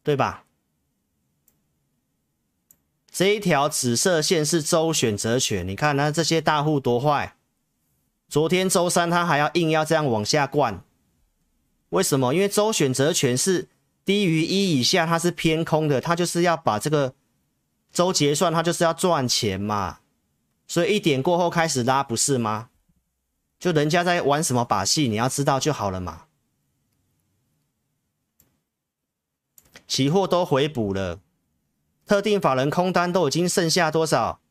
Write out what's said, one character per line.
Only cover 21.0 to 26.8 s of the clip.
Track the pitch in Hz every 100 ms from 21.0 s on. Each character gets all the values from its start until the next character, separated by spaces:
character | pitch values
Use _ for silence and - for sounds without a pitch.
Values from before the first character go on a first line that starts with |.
| 185 131
过 | 135 175
后 | 175
开 | 170 160
始 | 135
拉， | 120 135
不 | 135
是 | 113 - 131
吗？ | 110 107 120 _ _ _ _ _ _ _ _ _
就 | 180
人 | 151 151
家 | 175
在 | 175 175
玩 | 135 143
什 | 165
么 | 123
把 | 120 104
戏， | 98 160 135
你 |
要 | 104 127
知 | -
道 | 143 135
就 | -
好 | 139 101
了 | 92
嘛。 | 87 82 - _ _ _ _ _